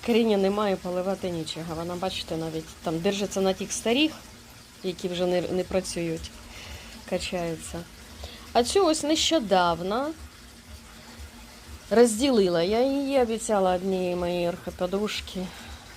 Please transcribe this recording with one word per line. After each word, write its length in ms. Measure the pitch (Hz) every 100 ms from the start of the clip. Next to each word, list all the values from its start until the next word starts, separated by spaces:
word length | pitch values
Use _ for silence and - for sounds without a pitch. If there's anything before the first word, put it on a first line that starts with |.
| -
коріння 320 | 233 226 208
немає, 380 | 190 202 214 185
поливати 540 | 185 180 180 190 190
нічого. 460 | 175 156 - 165 160
Вона, 200 | 170 180
бачите, 420 | 185 185 - 165
навіть 280 | 160 160 160 -
там 160 | - 165
держиться 420 | 180 196 196 196
на 120 | 190
тих 180 | 190 190
старих, 400 | - 220 240 302 - - - - - - -
які 240 | 190 175 185
вже 180 | 175 180
не, 160 | 180
не 220 | 165 185
працюють, 680 | 180 190 185 - 170 160 - - - - - - - - -
качаються. 720 | 185 - 185 170 160 - 170 170 - - - - - -
А 100 | -
цю 220 | 240 392 359
ось 180 | 311
нещодавно 1080 | 294 311 - 320 214 190 175 165 180 220 277 330 - - - - - - - - - - - - - - - - -
розділила. 760 | 208 240 214 277 247 190 170
Я 180 | 175 220
її 380 | 262 277 277 277
обіцяла 540 | 247 220 - 208 190 185
одній 400 | 190 190 180 180
моїй 340 | 175 175 175
орхоподружці 960 | 175 - 175 180 196 208 - - 185 185 - - - -